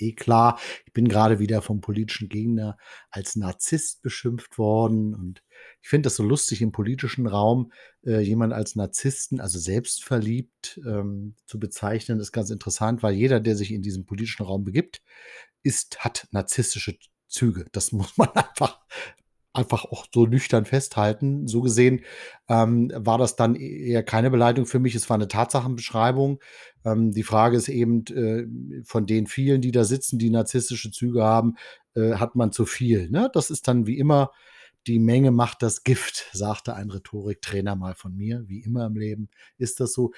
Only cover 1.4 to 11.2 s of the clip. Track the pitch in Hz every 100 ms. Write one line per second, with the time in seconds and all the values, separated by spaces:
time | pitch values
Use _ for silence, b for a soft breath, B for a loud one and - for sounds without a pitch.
1.4 | 104 110 - 104 - 107 107 - 101 104
2.4 | 113 113 107 101 B B B - - 110
3.4 | 95 90 - 160 - - 127 - 120 120
4.4 | - - 107 110 113 110 107 107 90 92
5.4 | _ B B B - 147 139 - 104 139
6.4 | - 101 113 - 104 131 127 - 120 101
7.4 | 107 123 117 B B B - 110 101 110
8.4 | 113 117 104 110 98 - 139 135 - 131
9.4 | 98 90 82 101 - - - 123 107 117
10.4 | - _ - - 135 107 101 101